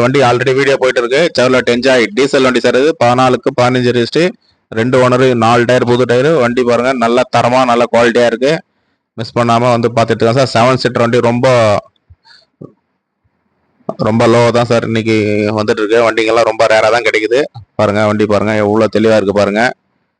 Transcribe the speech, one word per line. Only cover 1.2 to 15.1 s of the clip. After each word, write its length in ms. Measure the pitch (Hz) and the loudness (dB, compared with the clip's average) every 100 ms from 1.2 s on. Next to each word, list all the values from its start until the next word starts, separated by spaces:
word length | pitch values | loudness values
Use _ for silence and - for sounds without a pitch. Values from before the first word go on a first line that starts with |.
| 170 - | -2 0
Chevrolet 340 | 127 127 120 | 0 0 0
Enjoy 240 | 120 131 127 107 107 | -2 0 0 0 -2
டீசல் 280 | 139 139 131 | 0 0 0
வண்டி 140 | 123 123 | 0 0
சார் 120 | 127 | 0
இது. 100 | 147 160 | 0 0
பதினாலுக்கு 480 | 120 123 127 123 135 131 | 0 2 0 0 -4 -2
பதினஞ்சு 380 | 123 127 123 120 | 0 0 0 0
ரெஜிஸ்ட்ரி, 260 | 117 147 180 - _ _ - 110 | -2 -2 -2 -4 _ _ -12 -6
ரெண்டு 180 | 123 131 | -2 2
ஓனர், 240 | 123 123 131 123 113 | 2 2 2 2 2
நாலு 220 | 120 120 | 2 2
டயர் 180 | 127 120 | 0 0
புது 160 | 120 123 | 0 0
டயர். 180 | 123 143 160 | 0 0 0
வண்டி 200 | 120 123 120 | 0 0 0
பாருங்க, 220 | 117 127 131 | 0 0 -2
நல்ல 200 | 117 123 123 117 | 0 0 0 0
தரமா 260 | 120 127 127 | 0 0 0
நல்ல 120 | 120 117 | 0 0
குவாலிட்டியா 340 | 117 120 117 120 | 2 2 2 0
இருக்கு. 220 | 113 135 156 - _ _ _ _ - | 0 -2 -4 -8 _ _ _ _ -14
மிஸ் 180 | 117 123 | -8 -4
பண்ணாம 300 | 120 117 123 117 | 0 2 2 0
வந்து 140 | 120 117 | -2 -2
பார்த்துட்டு 240 | 113 107 | -2 0
இருக்காங்க 220 | 117 127 | 0 0
சார். 100 | 131 117 | 0 0
செவன் 260 | 123 127 | 0 0
சீட்டர் 200 | 127 123 117 | -2 -2 0
வண்டி 140 | 123 117 | 0 0
ரொம்ப, 180 | 120 131 123 107 101 - _ _ _ _ _ _ - - _ _ _ _ _ _ _ _ _ _ _ - - 117 | 0 0 2 2 0 -6 _ _ _ _ _ _ -20 -20 _ _ _ _ _ _ _ _ _ _ _ -16 -6 -2
ரொம்ப 160 | 113 117 | 0 2
லோ 80 | 117 120 | 4 2
தான் 140 | 120 117 | 0 0
சார் 140 | 117 110 | -2 -2
இன்னைக்கு 260 | 113 110 | -4 -2